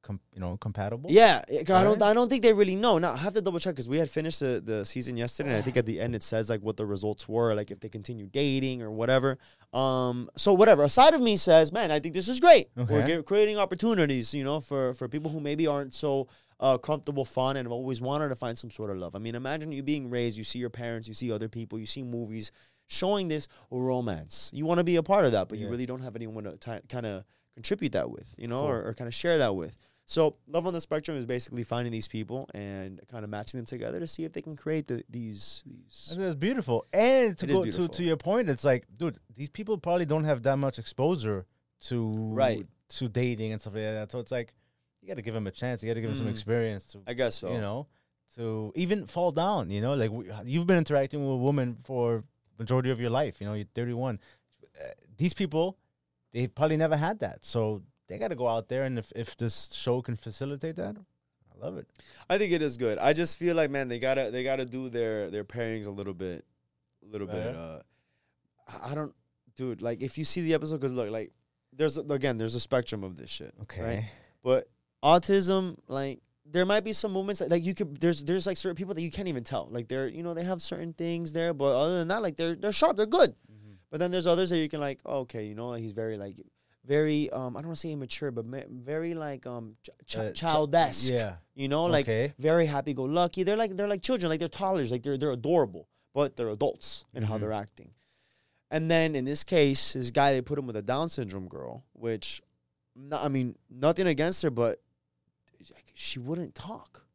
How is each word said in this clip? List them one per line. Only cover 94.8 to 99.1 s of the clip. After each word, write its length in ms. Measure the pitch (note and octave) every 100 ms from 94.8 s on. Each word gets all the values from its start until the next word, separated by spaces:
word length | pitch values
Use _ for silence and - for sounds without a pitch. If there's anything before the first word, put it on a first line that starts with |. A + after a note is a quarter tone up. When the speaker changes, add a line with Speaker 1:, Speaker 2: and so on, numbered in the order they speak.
| A#2+
Speaker 2:
Like, 140 | B2
they're, 140 | C3+ C#3
they're 140 | D3
adorable, 580 | B2 B2 E3+ A#2+ F2 - _ _
but 240 | C#3+ C#3+ -
they're 100 | A#2
adults 540 | G#2 C#3+ - - - -
in 100 | -
how 100 | G#2+
Speaker 1:
Mm-hmm. 80 | G#2+
Speaker 2:
they're 100 | G#2
acting. 400 | G#2+ G#2 - - _ _ _ _ _ _ _ _
And 180 | D#3 D#3+
then 260 | E3 D#3+